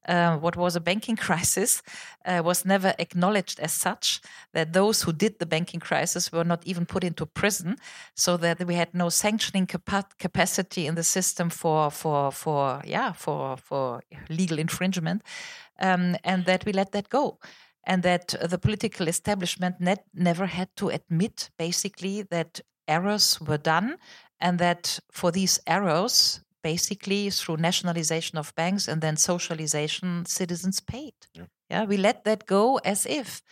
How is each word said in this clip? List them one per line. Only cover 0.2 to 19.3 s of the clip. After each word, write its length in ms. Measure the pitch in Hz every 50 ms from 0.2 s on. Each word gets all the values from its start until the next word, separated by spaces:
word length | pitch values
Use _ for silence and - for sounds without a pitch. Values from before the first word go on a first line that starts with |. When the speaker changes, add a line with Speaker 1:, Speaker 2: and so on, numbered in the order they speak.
| 175 170 165
Speaker 1:
what 180 | 143 160 170 165
was 200 | 175 175 175 170
a 40 | 175
banking 360 | 165 170 190 220 - 240 226
<laughs> 100 | - -
crisis, 540 | - 170 170 - - - - 208 - - - - - - - - - - - -
uh, 180 | 180 180 175 160
was 180 | 170 180 175 -
never 300 | 185 196 196 190 190 - -
acknowledged 600 | 175 - - 175 180 190 214 196 180 - - -
as 140 | - 165 -
such, 480 | - - 180 214 - - - - - - - - - - - -
that 200 | 160 160 160 170
those 280 | 185 202 214 214 -
who 100 | - 175
did 280 | 160 151 202 220 214 -
the 80 | 170
banking 320 | 165 160 160 175 - - 170
crisis 520 | - - 165 135 156 170 - 175 - -
were 120 | - 170 170
not 180 | 175 170 170 -
even 180 | 165 180 170 170
put 180 | - - 196 180
into 220 | 180 160 - 156
prison, 520 | - - - - - - - - 175 247 - - - - - - - _
so 240 | - - 185 175
that 260 | 165 170 170 165 170 180
we 80 | 175 175
had 180 | 175 170 - -
no 160 | 180 175 170
sanctioning 560 | - - - 208 220 220 - - - 190 185
capa-, 500 | - - 170 - - 202 196 196 - _ -
capacity 640 | - 175 - 190 - - - - 180 - - 185 156
in 80 | 139 165
the 100 | 165 165
system 460 | - - 190 185 - - - 175 170
for, 400 | - - - 165 156 156 151 147
for, 420 | - - - 156 147 143 139 139
for, 500 | - - - 160 151 139 139 135 127 143 -
yeah, 280 | - - 214 262 220 170
for, 440 | - - 160 147 147 135 135 131
for 460 | 131 - - 143 139 131 127 120 123 - _ 160 139 - -
legal 300 | 160 165 185 165 165 147
infringement, 640 | 165 165 - - 185 190 190 185 160 165 180 220 - - - - - - - - - - _ -
um, 360 | - 190 180 180 180 180 175 - -
and 220 | 175 190 185 175
that 200 | 185 185 185 -
we 60 | 214
let 200 | 190 196 196 -
that 180 | - 202 202 -
go. 300 | - 285 294 - - - - - - - - _ _ _ -
And 200 | - 190 185 175
that 320 | 180 175 175 180 - - - -
the 160 | 170 185 180
political 480 | - 220 214 208 - 202 - - 180
establishment 720 | 156 175 - - 208